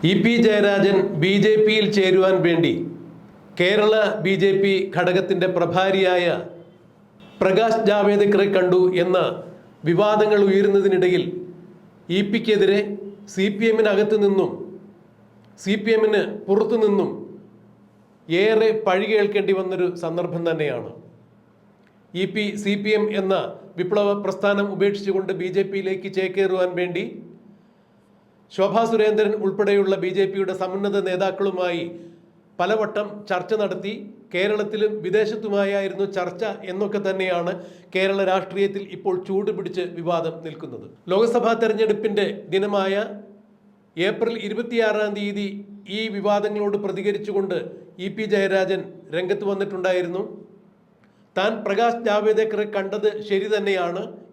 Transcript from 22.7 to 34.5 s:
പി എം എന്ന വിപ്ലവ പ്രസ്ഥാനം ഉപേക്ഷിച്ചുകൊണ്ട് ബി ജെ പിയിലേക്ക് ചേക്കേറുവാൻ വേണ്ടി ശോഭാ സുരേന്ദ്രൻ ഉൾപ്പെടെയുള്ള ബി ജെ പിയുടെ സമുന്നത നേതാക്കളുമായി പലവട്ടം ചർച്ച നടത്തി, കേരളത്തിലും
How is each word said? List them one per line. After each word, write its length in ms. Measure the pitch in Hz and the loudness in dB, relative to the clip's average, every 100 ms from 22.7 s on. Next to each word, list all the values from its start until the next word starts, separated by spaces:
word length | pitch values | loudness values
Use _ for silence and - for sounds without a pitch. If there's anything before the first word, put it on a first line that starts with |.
| 208 | -2
പി 100 | 208 214 | 0 0
എം 100 | 208 196 | 0 -2
എന്ന 160 | 190 190 127 - - - | 0 0 -2 -10 -16 -6
വിപ്ലവ 320 | 180 208 202 202 | 0 2 2 0
പ്രസ്ഥാനം 420 | 190 190 202 202 202 | -4 0 0 2 -2
ഉപേക്ഷിച്ചുകൊണ്ട് 580 | 190 202 202 196 190 190 185 | 0 0 0 -2 -2 -2 -4
ബി 80 | 180 180 | -2 -2
ജെ 80 | 196 | -2
പിയിലേക്ക് 400 | 196 190 190 196 190 | -2 -4 -6 -4 -4
ചേക്കേറുവാൻ 520 | 185 185 190 185 180 180 | -2 0 0 2 0 -2
വേണ്ടി 240 | 180 175 226 - - - - - _ _ _ _ _ _ _ _ _ - | -4 -4 -8 -10 -18 -20 -20 -20 _ _ _ _ _ _ _ _ _ -2
ശോഭാ 280 | 190 226 226 | 0 2 2
സുരേന്ദ്രൻ 440 | 226 214 208 208 214 | 2 2 2 0 0
ഉൾപ്പെടെയുള്ള 520 | 196 190 208 202 190 190 | -2 0 2 2 2 0
ബി 80 | 180 185 | -2 0
ജെ 80 | 190 | 0
പിയുടെ 220 | 196 185 185 | 0 -4 -2
സമുന്നത 380 | 185 190 202 202 185 | -4 -2 -2 -2 -2
നേതാക്കളുമായി 760 | 180 190 190 202 185 180 170 170 - - - _ _ _ - | -2 -2 -2 -4 -2 -2 -2 -6 -12 -20 -20 _ _ _ -4
പലവട്ടം 480 | 175 220 208 208 208 208 - | -2 0 -2 -4 -6 -10 -4
ചർച്ച 240 | 185 180 214 | -4 -2 -2
നടത്തി, 320 | 202 180 196 226 - - - 175 | -2 -4 -8 -10 -14 -20 -8 -2
കേരളത്തിലും 560 | 202 | 0